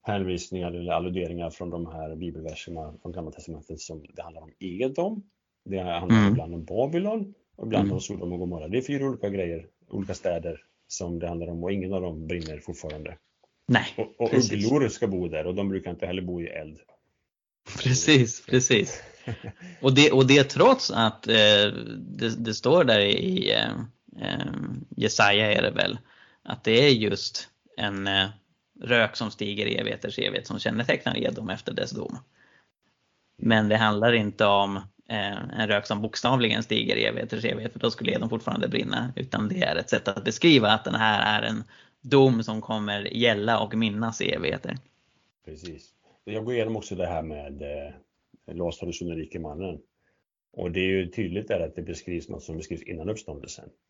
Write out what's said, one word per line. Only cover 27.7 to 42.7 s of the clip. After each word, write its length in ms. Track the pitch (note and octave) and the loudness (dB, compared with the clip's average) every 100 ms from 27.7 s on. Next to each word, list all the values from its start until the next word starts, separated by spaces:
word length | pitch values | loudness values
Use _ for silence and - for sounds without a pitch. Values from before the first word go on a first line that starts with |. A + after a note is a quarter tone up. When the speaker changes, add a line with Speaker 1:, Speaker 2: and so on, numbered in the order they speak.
| - | -6
Speaker 2:
en, 300 | G#2 G2 G2 | -4 -4 0
eh, 200 | G2 F#2+ G#2+ _ _ _ - | 2 0 -4 _ _ _ -12
rök 340 | - A#2+ G#2+ - | 2 4 4 0
som 160 | A2+ | -8
stiger 340 | - G2+ G2+ G#2+ | -6 -6 -2 -2
i 120 | - | -2
evigheters 420 | A2 A2 - - | -4 -6 -6 -4
evighet 280 | - - - | -2 -4 -6
som 120 | - | -4
kännetecknar 580 | - A2+ B2+ - - A2 | -2 -2 0 0 -2 -2
Edom 320 | - - G#2+ | -2 -4 -8
efter 240 | F#2+ - | -6 -6
dess 180 | - - | -4 -6
dom. 260 | - - C3+ _ _ _ _ _ _ _ _ _ _ _ - | -6 -8 -10 _ _ _ _ _ _ _ _ _ _ _ -4
Men 320 | A2+ A2 G#2+ | 2 4 4
det 80 | A2 | 4
handlar 360 | A2 G#2 A2+ | 4 4 2
inte 320 | A#2 G#2 G2 G#2 | 2 0 2 4
om, 320 | G2+ G2 G2 G2 _ _ | 4 2 -2 -10 _ _
eh, 500 | A2 G2+ G2+ - - | -6 -4 -6 -8 -4
en 80 | G#2+ | 0
rök 180 | G2+ - | 0 0
som 140 | G#2 | -4
bokstavligen 600 | G#2+ - - C3 A#2 A2 | -4 -2 2 4 2 0
stiger 320 | A2+ A2+ A2+ G#2+ | 0 -2 0 0
i 100 | A2 | 0
evigheters 400 | A#2 A2+ A2 A2+ | -2 -6 -4 -4
evighet, 280 | A#2 A2+ | -4 -8
för 60 | - | -4
då 120 | A#2 | -4
skulle 200 | - A2+ | -2 -4
Edom 180 | A2 A#2 | -2 -2
fortfarande 380 | A2+ - - - | -4 -4 -2 -2
brinna, 460 | A#2 - A#2 B2 C3+ | -2 -2 -4 -4 -8
utan 340 | C3 - G#2+ | -6 -4 -2
det 120 | F#3 | 0
är 140 | - D#2+ | 0 -2
ett 140 | - | -2
sätt 180 | - - | -2 -2
att 160 | G2+ | -4
beskriva 480 | G2 A2+ E3+ C#3+ G#2 | -4 4 6 8 6
att 120 | A2 - | 2 0
den 100 | A2+ | 2
här 460 | A2 G#2 G#2+ G#2+ | 4 4 2 0
är 60 | A2+ | -2
en 160 | A2 A#2 - _ _ | -4 -8 -18 _ _
dom 420 | B2+ C#3 C3+ A#2 | 2 6 8 6
som 180 | A2+ A2 | 0 -6
kommer 400 | - | -4